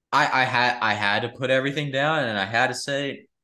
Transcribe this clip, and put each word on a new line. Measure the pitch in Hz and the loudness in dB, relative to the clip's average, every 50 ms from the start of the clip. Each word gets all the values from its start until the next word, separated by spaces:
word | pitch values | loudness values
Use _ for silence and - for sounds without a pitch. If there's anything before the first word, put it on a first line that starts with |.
| _ _ | _ _
I, | 120 139 151 135 127 131 | 2 2 2 4 4 2
I | 127 | 2
had, | 120 123 120 123 127 123 - | 2 2 2 2 2 2 0
I | 107 110 104 | 0 -2 0
had | 104 104 101 104 107 | 0 0 0 0 0
to | 117 117 | -2 -4
put | - - 135 127 | -6 -6 0 0
everything | 131 131 131 139 139 151 147 143 | 2 2 0 -2 -4 -4 -6 -4
down, | 131 135 143 151 160 156 135 | -2 0 0 0 0 0 -2
and | 113 107 | -2 -2
I | 101 95 | -2 -2
had | 101 113 117 127 | 0 2 2 2
to | 127 123 | 2 0
say, | - - 143 139 139 143 139 117 - - _ _ _ | -6 -6 -4 -4 -4 -4 -6 -8 -10 -16 _ _ _